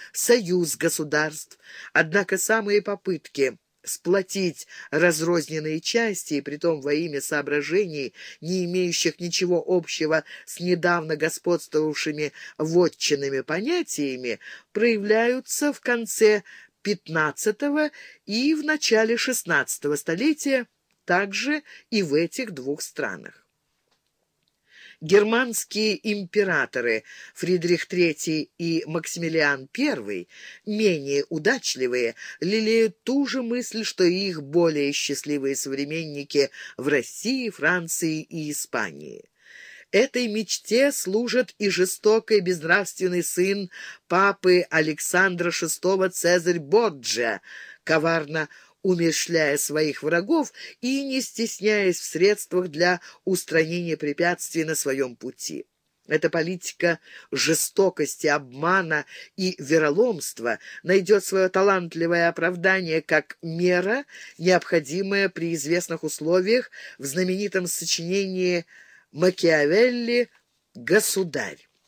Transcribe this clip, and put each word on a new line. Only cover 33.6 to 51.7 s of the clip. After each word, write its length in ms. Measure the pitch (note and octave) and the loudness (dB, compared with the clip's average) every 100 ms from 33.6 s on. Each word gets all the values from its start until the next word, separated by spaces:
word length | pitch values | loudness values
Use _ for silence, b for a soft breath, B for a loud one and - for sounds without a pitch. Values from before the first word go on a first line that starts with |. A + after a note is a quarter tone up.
| A3+ A#3 | -4 -6
что 220 | G#3 - | -6 2
и 240 | F3 F#3 G3 | 2 2 -2
их 140 | D#3+ | -6
более 500 | C#3 E3+ E3+ D3 C#3 | 0 4 4 2 0
счастливые 640 | C#3+ - C#3 D3 C#3+ C3+ C3+ | -2 -4 -4 -4 -2 -2 -4
современники 960 | C#3 C3+ C#3+ D#3+ D#3 C#3+ C#3+ C#3+ C3+ B B B | -4 -6 -4 -6 -6 -10 -2 0 0 B B B
в 100 | C3+ | 2
России, 640 | C#3+ - - A3 C4 A#3 | 2 0 -6 -2 -2 -4
Франции 720 | - D3+ F3+ E3 - E3 D#3 | -2 0 0 -2 -4 -2 -4
и 300 | - E3 D3+ | -8 -10 -8
Испании. 760 | C#3+ - B2 G2 D2 D2 A1 - _ B B B B B | -8 -6 -6 -6 -8 -16 -16 -20 _ B B B B B
Этой 380 | G3 B3+ B3 A#3+ | 2 2 0 -2
мечте 640 | G#3+ G3 - - A3+ C#4 | -4 -4 -6 0 2 4
служит 640 | - F#3 G#3 A#3+ A#3+ - - | 0 -2 -2 0 0 -2 -2
и 100 | G3+ | -2
жестокий 720 | F3 F#3 - G#3+ A3 - G#3 | 2 0 2 4 4 4 2
безнравственный 840 | F3+ F3 D#3+ F#3+ F#3+ - F#3 F3 | 2 -2 2 2 0 -2 -2 0
сын 460 | E3+ - F#3+ G3+ F#3 B B B - | -2 0 0 0 -6 B B B 0
папы 600 | F3 G3 G3 F#3 F3+ E3+ | 4 4 4 4 4 4
Александра 800 | D#3+ D#3 D3+ - F3+ F#3+ F3 F3 | 0 0 -2 0 2 2 0 -2
Шестого 600 | - E3 - F3+ G3 F#3 | -2 -4 -2 0 2 0
Цезарь 500 | - E3+ F3+ E3+ E3+ | 0 2 2 2 -2
Борджиа, 800 | C#3 G#3 A3 C#3 A2+ A2+ A2+ G2 B B B B | 2 2 2 -2 -6 -2 -2 -4 B B B B
коварно 640 | - D#3+ E3 E3 D3 D#3 D3 B B B | 0 2 2 0 -2 -6 -6 B B B
умерщвляя 800 | F#3+ F3 E3 D3 - E3 D3 C#3+ | 0 2 2 0 0 2 2 0
своих 440 | - D3+ D#3 - | 0 0 -2 -2
врагов 500 | D3+ E3+ G3+ E4 C4+ B B B | 0 0 2 0 0 B B B
и 240 | B3 C#4 | -2 -2
не 160 | C#4 C4 | -2 -4
стесняясь 800 | - - A3+ - G#3 | -4 -4 -4 -2 0